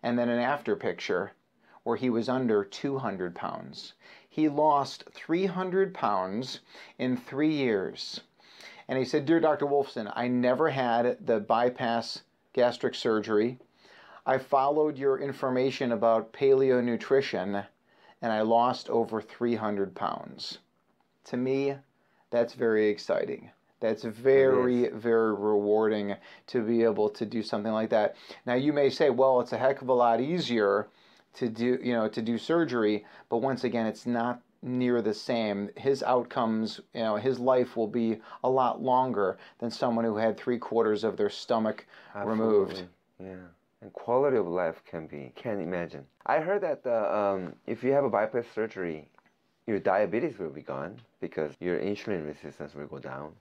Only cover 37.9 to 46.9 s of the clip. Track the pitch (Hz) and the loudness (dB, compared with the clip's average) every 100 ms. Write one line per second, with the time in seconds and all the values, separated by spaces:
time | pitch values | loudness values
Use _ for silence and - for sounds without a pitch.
37.9 | 120 113 110 - - 127 131 123 - 127 | 0 0 -2 -8 -4 0 2 2 0 0
38.9 | 127 131 104 95 95 - _ 117 - 131 | 2 2 0 0 -2 -12 _ -8 -2 -2
39.9 | 117 117 104 110 107 - 120 - 113 110 | 0 0 0 0 0 -2 -4 0 0 2
40.9 | 104 110 95 104 - - 117 110 - - | 2 0 2 0 -2 -2 0 0 -4 -14
41.9 | - - 104 101 110 113 104 95 90 90 | -20 -16 -6 -2 0 4 4 2 -4 -12
42.9 | _ _ _ 95 92 90 _ _ _ 101 | _ _ _ -16 -16 -18 _ _ _ -18
43.9 | - - 123 143 123 87 87 85 82 - | -12 -2 2 2 2 0 -2 -2 -4 -12
44.9 | 85 78 73 65 - 127 101 82 90 85 | -12 -12 -14 -14 -12 -8 -6 -4 -6 -6
45.9 | 71 69 _ - 143 160 202 185 139 127 | -12 -18 _ -2 -2 0 -2 -2 -4 -2